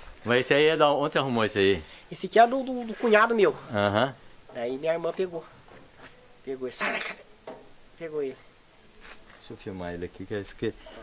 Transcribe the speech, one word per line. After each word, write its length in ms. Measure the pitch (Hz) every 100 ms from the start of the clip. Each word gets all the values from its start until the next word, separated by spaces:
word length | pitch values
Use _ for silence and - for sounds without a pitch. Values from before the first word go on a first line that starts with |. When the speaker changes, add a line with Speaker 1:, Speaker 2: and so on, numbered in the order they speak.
| - -
Speaker 1:
Mas 160 | 110 123
esse 140 | 127
aí 100 | 143 156
é 100 | 160
da 120 | 147
onde 220 | 139 143
você 60 | 156
arrumou 260 | 135 117
esse 140 | 107 104
aí? 260 | 98 92 - - -
Speaker 2:
Esse 140 | - 190
aqui 120 | 220
é 80 | 233
do, 160 | 269
do, 220 | 254 247 226
do 80 |
cunhado 400 | 208 233 208 226
meu. 200 | 226 175 - -
Speaker 1:
Aham. 440 | 107 101 104 131 - - - -
Speaker 2:
Daí 240 | 127 120 135
minha 140 | 160
irmã 180 | 170 165
pegou. 320 | 170 185 165 - - - - - - - - - -
Pegou 240 | 131 131 127
ele. 60 |
Sai 180 | - -
da 60 | -
casa. 200 | - - - - - - - - - -
Pegou 240 | 165 151
ele. 140 | 135 - - - _ - - - - - - -
Speaker 1:
Deixa 120 | -
eu 40 | 110
filmar 340 | 107 92 87
ele 140 | 87 87
aqui, 180 | -
que 100 | 98
é 60 | 107
esse 140 | 95
aqui 140 | - 113
é 40 | - - -